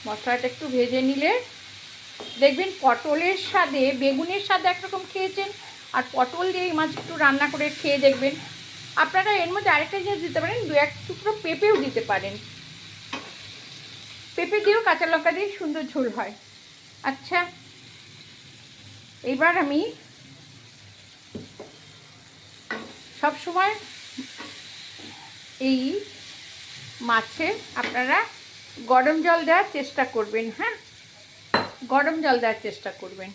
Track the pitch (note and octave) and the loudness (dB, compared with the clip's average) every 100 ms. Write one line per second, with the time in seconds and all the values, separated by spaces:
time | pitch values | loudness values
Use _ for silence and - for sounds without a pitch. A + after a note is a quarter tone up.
0 | A3 G#3+ B3 B3 B3+ B3 D4+ B3+ A#3+ C4 | -6 -6 0 0 -2 -6 -2 2 2 4
1 | C4 C#4 D#4 B4 B4 - - - - - | 2 4 2 2 -2 -16 -16 -16 -16 -16
2 | - - - A3+ C#4 C4+ F#4+ F#4+ C4+ A#3+ | -16 -14 -12 6 6 6 -2 2 4 4
3 | D#4 D4 F4 F#4+ - G4 D#4+ C4+ C4 C4 | 2 2 2 0 2 2 4 4 2 4
4 | C4+ C4+ E4 G4 G4+ F#4 F#4 F4+ F#4+ F#4+ | 2 2 0 -2 2 4 4 0 -4 -6
5 | F#4+ F#4+ F#4+ F#4+ G4 G4+ - - - B3 | -6 -4 -2 -2 -6 -8 -16 -16 -4 -2
6 | B3+ C4 B3+ E4 F#4 F#4 F4+ D#4 D#4+ - | -2 0 0 2 -2 0 0 2 0 -2
7 | - E4 D4 C#4 C#4+ C#4 D4 D4 D4+ C#4+ | -8 4 4 6 2 2 -2 0 0 6
8 | C4+ C4 C#4 D4+ - - - - - - | 6 6 0 0 -10 -14 -14 -14 -4 2
9 | D#4 F#4 G4 G4+ E4+ F#4+ G4+ D4+ D#4 G4 | 4 4 4 2 2 2 4 4 2 -2
10 | F#4 G4+ E4 D#4 E4 A#4 F#4 D4 D4 - | -2 -2 -2 -2 0 -2 2 4 4 0
11 | - F4 G#4 G#4+ E4 D#4+ G#4 F#4 C4 A3+ | -10 -4 -2 -2 -4 2 4 4 2 -2
12 | A3 G3 G3 G#3 - - - - - - | 0 -2 -2 -8 -14 -16 -16 -16 -16 -16
13 | - - - - - - - - - - | -12 -12 -12 -16 -16 -16 -16 -16 -16 -16
14 | - - - - F4 G#4 G#4 A4 A4 E4 | -16 -18 -10 -6 0 2 4 6 4 2
15 | E4 E4 E4 E4+ G4+ G4+ E4 D#4 C4 D#4 | 2 2 2 0 -4 -4 -4 -4 -4 -2
16 | B3 G#3+ G3+ G#3+ - - - - - - | -2 -2 -8 -10 -20 -20 -20 -20 -20 -6
17 | C4+ C4+ - F4+ F4+ - - - - - | -6 -6 -2 -2 -2 -8 -20 -20 -20 -20
18 | - - - - - - - - - - | -20 -20 -20 -20 -20 -20 -20 -20 -20 -20
19 | - - A#3+ C4 E4 F4 C#4+ D4 G#4+ A#4+ | -20 -8 -4 4 4 4 2 2 0 -6
20 | - - - - - - - - - - | -18 -20 -20 -20 -20 -20 -20 -20 -20 -20
21 | - - - - - - - - - - | -20 -20 -16 -16 -16 -18 -18 -18 -20 -20
22 | - - - - - - - A3+ - - | -20 -20 -20 -20 -20 -20 -12 -12 -12 -18
23 | - - D4 D4+ F4+ F4 G4 G#4+ - - | -18 -2 -2 -2 -2 2 2 0 -10 -14
24 | - - C4 - - - - - - - | -12 -12 -12 -12 -14 -14 -14 -14 -16 -14
25 | - - - - - - C4+ C4 C4+ G4 | -14 -16 -16 -18 -18 -4 0 2 2 -2
26 | G#4 - - - - - - - - - | -6 -16 -16 -16 -16 -16 -16 -14 -14 -8
27 | A#3 A3+ A3+ - E4 A4 - - A#3+ A#3+ | 2 2 2 -2 -2 -2 -6 -6 -4 -2
28 | B3+ E4+ A4+ - - - - - A#3 B3+ | 2 2 2 -8 -18 -18 -18 -14 4 6
29 | C4 D#4+ E4+ E4+ D#4+ E4+ G4 D4 C4+ - | 6 4 4 4 6 4 4 -2 -4 -2
30 | C4 A#3 G#3 A3 A3+ A3+ A4 A4 - - | 0 0 0 -2 -4 -4 -4 -4 -14 -20
31 | - - - - - - - - B3 C4+ | -20 -20 -20 -20 -2 -2 -2 -10 0 2
32 | D4 D#4+ C#4+ A#3+ A#3 A3 G#3+ - G3 - | 4 2 4 4 4 0 -6 -8 -10 -10
33 | F#3 F#3+ F#3+ | -14 -12 -14